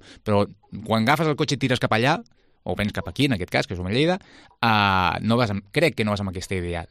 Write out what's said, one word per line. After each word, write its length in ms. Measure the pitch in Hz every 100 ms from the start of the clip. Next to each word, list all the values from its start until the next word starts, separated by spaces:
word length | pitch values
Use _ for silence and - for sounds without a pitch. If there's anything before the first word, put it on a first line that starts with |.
| - - -
però 180 | 101 101 - _ 101 -
quan 180 | 110 110
agafes 220 | 156 160
el 60 | 139
cotxe 180 | 151 147
i 60 |
tires 180 | 131 123
cap 100 | 127
allà, 220 | 110 127 175 - _ _ _
o 100 | - 90
vens 140 | 104 95
cap 100 | 90
aquí, 160 | 85 143
en 80 | 104
aquest 160 | 90
cas, 160 | 131 139
que 80 | 87
som 100 | 90
a 60 |
Lleida, 240 | 113 160 185
eh, 1040 | - - - _ 117 107 101 95 90 82
no 140 | 95 117
vas 140 | 120
amb, 140 | 98 - -
crec 220 | 160 -
que 60 | 107
no 60 | 104
vas 80 |
amb 80 | 98
aquesta 240 | 92 - 95
idea. 300 | 87 85 82